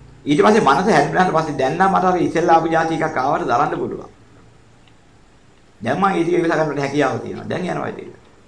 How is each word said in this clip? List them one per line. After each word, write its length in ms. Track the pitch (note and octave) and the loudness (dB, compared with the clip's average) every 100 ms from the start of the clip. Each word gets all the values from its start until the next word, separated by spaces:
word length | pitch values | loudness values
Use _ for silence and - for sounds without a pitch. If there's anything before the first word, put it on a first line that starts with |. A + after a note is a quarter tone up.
| - - | -20 -10
ඊට 200 | C#3 D3+ | -2 2
පස්සේ 200 | G3+ G#3+ | 4 4
මනස 260 | C3+ D#3 G3 | 4 2 4
හැදුනාට 460 | D#3 D#3 E3 F3+ | 2 2 2 2
පස්සේ 240 | D#3+ D#3 C#3 | 2 -2 -2
දැන් 160 | - E3+ | -2 0
නම් 140 | F#3+ | 2
මට 160 | F3+ F#3 | 2 2
අර 120 | F3+ | 0
ඉස්සෙල්ලා 380 | D3 E3 E3 E3 | 0 0 4 4
ආපු 120 | E3 | 4
ජාති 260 | D#3+ D#3+ D#3 | 0 0 -2
එකක් 220 | D#3 C3+ | -2 -2
ආවට 300 | C3+ E3 D3 | -2 -2 0
දරන්න 280 | B2 D#3 E3 | 0 0 -2
පුළුවන්. 360 | B2 - - - - - - - - _ - _ _ _ _ _ _ _ _ - | -6 -10 -14 -20 -20 -20 -20 -20 -20 _ -20 _ _ _ _ _ _ _ _ -10
දැන් 160 | A2+ D#3+ | -4 0
මම 80 | G3 | 0
ඒක 160 | E3+ E3 | 0 0
ඉවස 180 | F3 E3 | 0 0
ගන්නට 300 | D3+ D3+ C#3 | 0 -2 -2
හැකියාව 400 | C#3 D3 C3+ A#2 | -4 0 -2 -2
තියෙනවා. 300 | G2+ G#2 G#2 | -8 -12 -8
දැන් 160 | C#3+ F3+ | -6 -6
යනවා 240 | D#3 A#2+ | -6 -8
ඉතින්. 240 | - - - - - | -10 -14 -18 -20 -20